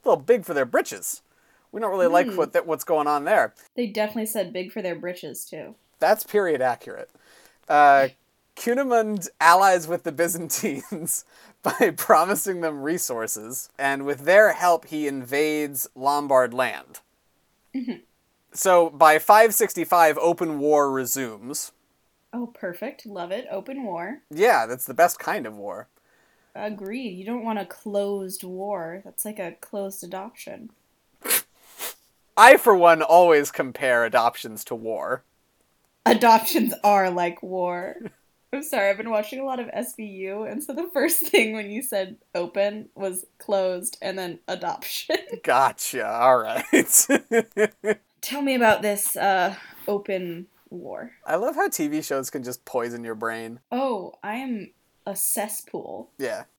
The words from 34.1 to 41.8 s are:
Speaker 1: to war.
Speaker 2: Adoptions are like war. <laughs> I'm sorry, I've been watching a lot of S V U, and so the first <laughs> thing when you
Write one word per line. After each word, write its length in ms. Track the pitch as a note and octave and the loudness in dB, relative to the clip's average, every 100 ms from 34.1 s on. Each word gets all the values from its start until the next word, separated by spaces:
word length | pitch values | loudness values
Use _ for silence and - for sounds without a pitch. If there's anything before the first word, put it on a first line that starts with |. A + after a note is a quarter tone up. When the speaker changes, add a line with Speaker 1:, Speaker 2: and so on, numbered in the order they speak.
| A#2+ A#2 - A#2+ G#2+ - | 2 2 -2 -14 -14 -10
Speaker 1:
to 80 | A#2 | -8
war. 480 | A2 G2+ D#2 C3 _ _ _ _ _ _ _ _ A3+ | -6 -6 -6 -8 _ _ _ _ _ _ _ _ 2
Speaker 2:
Adoptions 640 | A#3 A#3 A3 - C#4+ B3 - | 6 8 6 4 0 0 2
are 260 | G#3 G3+ F#3 | 4 4 2
like 320 | F3+ F3 F3 | 0 -4 -4
war. 540 | F#3+ F#3 F3+ F3 F#3+ F4+ | -8 -4 -4 -6 -10 -12
<laughs> 520 | A3+ _ _ _ _ | -18 _ _ _ _
I'm 100 | C#4 | -10
sorry, 260 | D4+ B3+ G3 | -4 0 0
I've 80 | G3+ | -2
been 140 | A3+ | -2
watching 300 | G#3+ G#3+ C4 | -4 -4 -8
a 40 | |
lot 140 | C4+ B3+ | -6 -6
of 100 | A3+ | -8
S 240 | - B3 - | -8 -8 -10
V 80 | |
U, 400 | G#3+ F#3+ F#3+ G3+ | -14 -10 -10 -8
and 180 | G#3+ A3 | -8 -10
so 100 | - | -8
the 160 | C4+ F4 | -8 -4
first 260 | C#4+ D#4 - | -2 0 0
<laughs> 60 | - | 2
thing 280 | F#4 A3 | 2 2
when 160 | A3 G3+ | -4 -8
you 100 | G#3 | -8